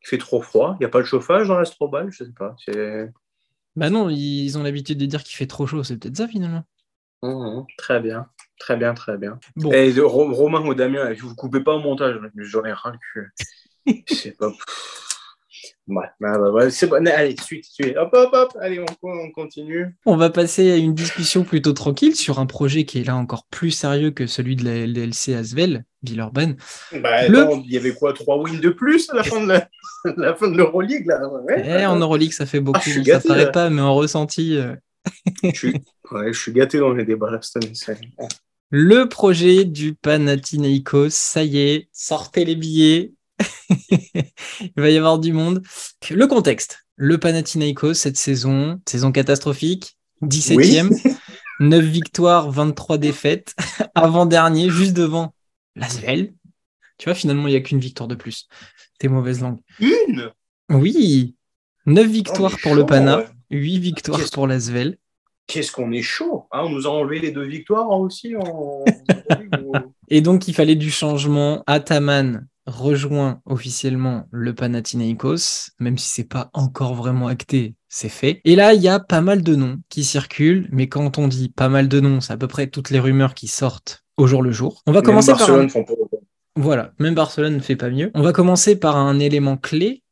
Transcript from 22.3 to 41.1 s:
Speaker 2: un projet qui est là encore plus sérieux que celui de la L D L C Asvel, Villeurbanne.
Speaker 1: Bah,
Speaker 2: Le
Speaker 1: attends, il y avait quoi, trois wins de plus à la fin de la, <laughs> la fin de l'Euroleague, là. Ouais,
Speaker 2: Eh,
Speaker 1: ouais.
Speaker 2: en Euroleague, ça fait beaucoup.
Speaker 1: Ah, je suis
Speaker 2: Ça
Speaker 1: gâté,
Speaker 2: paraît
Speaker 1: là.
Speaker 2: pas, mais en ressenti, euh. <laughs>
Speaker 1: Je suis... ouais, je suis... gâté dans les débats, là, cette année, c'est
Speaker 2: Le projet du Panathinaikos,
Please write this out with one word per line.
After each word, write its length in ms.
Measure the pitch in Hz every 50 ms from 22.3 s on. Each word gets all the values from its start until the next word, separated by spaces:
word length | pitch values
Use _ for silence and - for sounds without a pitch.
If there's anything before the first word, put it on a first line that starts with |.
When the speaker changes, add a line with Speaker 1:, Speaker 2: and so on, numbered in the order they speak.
| 139 131
Speaker 2:
un 80 | 135
projet 400 | 127 - - 147 139 139 160 151
qui 140 | 143 - 127
est 40 | 120
là 120 | 127 127
encore 280 | 127 123 120 123 113 _ _
plus 200 | - - 170 165
sérieux 400 | 156 - - 143 143 143 151 151
que 160 | 139 - 127
celui 300 | 117 - - 123 123 131
de 80 | 127 120
la 120 | 120 117
L 180 | 117 117 117 120
D 80 | 120
L 100 | 117 117
C 220 | 113 - - - 131
Asvel, 500 | 120 113 110 120 143 175 185 151 117 120 _ _ _
Villeurbanne. 540 | - 123 117 113 113 110 127 135 156 165 139 - - - - - - - - 143
Speaker 1:
Bah, 260 | 120 120 113 117 127 175
Speaker 2:
Le 140 | 214 262
Speaker 1:
attends, 200 | 214 151 147 135 127
il 60 | 123
y 40 | 127
avait 160 | 123 117 131
quoi, 220 | 123 - 147 143 135
trois 240 | - 151 143 139 147
wins 220 | 156 165 165 160
de 100 | 151 175
plus 400 | 175 - 247 285 311 320 330 -
à 60 | 294
la 80 | 233 214
fin 180 | - 226 220
de 60 | 214 196
la, 200 | 185 180 - _ _ _ - - - - -
<laughs> 120 | 175 -
la 180 | 175 156 147 170
fin 160 | - 214 202
de 60 | 165
l'Euroleague, 500 | 180 175 156 160 185 190 208 277 285 180
là. 220 | 170 156 135 135 139
Ouais, 340 | 139 131 123 147 233 -
Speaker 2:
Eh, 60 | - 143
Speaker 1:
ouais. 180 | 170 185 196
Speaker 2:
en 100 | 196 180
Euroleague, 360 | 175 165 156 160 156 160 160
ça 140 | 156 - 147
fait 140 | 135 - 143
beaucoup. 200 | 139 135 135 139
Speaker 1:
Ah, 40 | -
je 40 | 151
suis 140 | 143 139 135
Speaker 2:
Ça 80 | 131
Speaker 1:
gâté, 160 | 165 180 - 330
Speaker 2:
paraît 160 | - - 151
Speaker 1:
là. 60 | 139
Speaker 2:
pas, 180 | - 180 170 170
mais 140 | 156 147
en 120 | 139 139 139
ressenti, 600 | 143 151 151 - 156 151 147 - - 165 165 156
euh. 180 | 143 127 123 135 135 _ _ _ _ _
<laughs> 380 | 190 - _ _ 185 185 -
Speaker 1:
Je 80 | - 180
suis... 240 | 143 - - 127 - 139 131 _ _ _ _ -
ouais, 200 | - 104 104 113
je 80 | 113 -
suis... 120 | - -
gâté 260 | 113 123 135 135 - 147
dans 160 | 143 131 123
les 100 | 123 110
débats, 260 | 110 110 110 107 110
là, 80 | 113 113
cette 200 | - - - 120
année, 120 | 113 107 113
c'est 240 | - - - 107 107 117 120 _ - 120 120 - _ _ _ _ _ _ _
Speaker 2:
Le 360 | 143 143 156 180 214 247 262
projet 600 | 247 - - - 196 185 165 175 180 185 190 196
du 280 | 180 156 147 151 151 151
Panathinaikos, 1160 | _ - 151 151 151 147 143 143 139 135 - - 147 147 139 139 139 135 - - 143 143 151